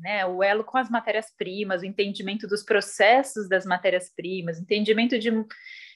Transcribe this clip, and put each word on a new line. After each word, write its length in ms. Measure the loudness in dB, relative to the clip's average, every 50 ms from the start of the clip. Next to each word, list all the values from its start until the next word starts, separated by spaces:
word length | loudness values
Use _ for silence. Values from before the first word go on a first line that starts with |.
né? 240 | -8 -6 -2 -2 -2
O 180 | -2 0 2 2
elo 220 | 2 2 2 0
com 140 | -2 -2 -2
as 100 | 0 0
matérias-primas, 960 | -2 -2 -2 0 -2 -2 -4 -6 -8 _ -8 -6 -4 -6 -2 -2 -2 -2 -4
o 40 |
entendimento 600 | -4 -4 -2 -2 -2 -4 -6 -6 -6 -6 -6 -4
dos 160 | -4 -4 -4 0
processos 880 | 2 2 2 2 0 0 4 6 8 8 6 4 2 -4 -8 -2 0
das 180 | 0 0 2
matérias-primas, 920 | 0 -2 0 2 2 2 0 -2 -6 _ -10 -8 -6 -6 -6 -6 -6 -8 -8
o 40 | -4
entendimento 560 | -2 0 0 2 2 4 4 4 2 2 0
de, 120 | 0 0 0 0 -2 -4 -10 -18 -18 -18 -18 -18 -20 -20 -20